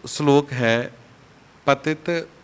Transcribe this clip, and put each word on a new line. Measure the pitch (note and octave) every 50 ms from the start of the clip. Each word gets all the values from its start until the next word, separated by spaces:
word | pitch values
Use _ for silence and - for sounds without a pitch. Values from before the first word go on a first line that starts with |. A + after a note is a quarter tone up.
| -
ਸ਼ਲੋਕ | B2 - - D3+ C#3+ C#3 C#3+ D3 C#3+
ਹੈ, | B2+ B2 A#2+ A2+ A2+ A#2 B2 - - - - - - - - - - - _ _ _ _ -
"ਪਤਿਤ | C#3+ C#3 C#3 - - D#3 D#3 - - E3+ E3 - - - -